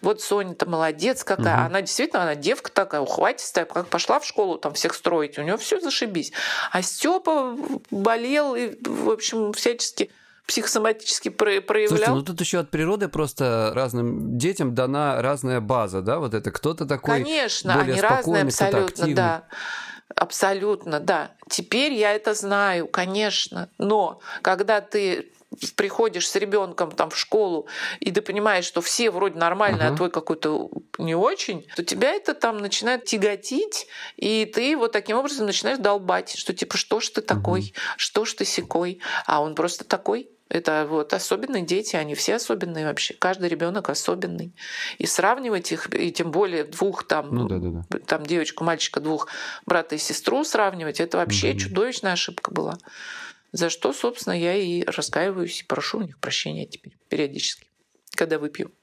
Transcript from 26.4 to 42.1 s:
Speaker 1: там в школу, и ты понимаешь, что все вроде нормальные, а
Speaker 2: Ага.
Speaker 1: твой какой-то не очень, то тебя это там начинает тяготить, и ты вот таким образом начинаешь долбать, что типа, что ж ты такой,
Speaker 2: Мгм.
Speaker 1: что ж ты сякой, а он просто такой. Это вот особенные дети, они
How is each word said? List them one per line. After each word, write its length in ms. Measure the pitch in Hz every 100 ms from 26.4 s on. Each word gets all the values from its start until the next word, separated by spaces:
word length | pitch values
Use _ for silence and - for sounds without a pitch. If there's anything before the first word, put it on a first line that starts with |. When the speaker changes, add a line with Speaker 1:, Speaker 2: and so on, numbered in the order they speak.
| 196 208 190 165 170
Speaker 1:
там 180 | - 156
в 80 | -
школу, 480 | - - - 156 - - - -
и 100 | -
ты 80 | 185
понимаешь, 420 | 214 196 208 190 175
что 140 | -
все 300 | 170 - 233
вроде 280 | 180 196 160
нормальные, 500 | 170 185 208 175 156
а 20 |
Speaker 2:
Ага. 60 | 147
Speaker 1:
твой 140 | 180
какой-то 600 | 170 156 160 156 151 - - - -
не 160 | 165
очень, 520 | 165 220 381 - 180 - -
то 80 |
тебя 280 | 349 190 254
это 220 | 392 -
там 240 | 294 233 214
начинает 460 | 202 - 220 247
тяготить, 840 | 247 220 202 202 - 262 415 - - - - -
и 300 | 202 220 214
ты 300 | 214 247 311
вот 160 | 226
таким 240 | 220 208 220
образом 280 | 277 277 214
начинаешь 320 | 190 214 262
долбать, 580 | 208 202 185 180 185 -
что 160 | -
типа, 220 | 185 - -
что 240 | - 208
ж 80 | -
ты 120 | -
такой, 380 | - 104 98 104
Speaker 2:
Мгм. 120 | 101 - - -
Speaker 1:
что 280 | - -
ж 100 | 220
ты 100 | -
сякой, 560 | - - - 165 180 180 - - -
а 140 | 151
он 120 | 151
просто 300 | 156 170 -
такой. 460 | - 220 - 220 - _ _
Это 360 | 170 165 156 151
вот 240 | 156 147
особенные 480 | 190 - 196 262 254
дети, 340 | 165 180 214 180
они 180 | 151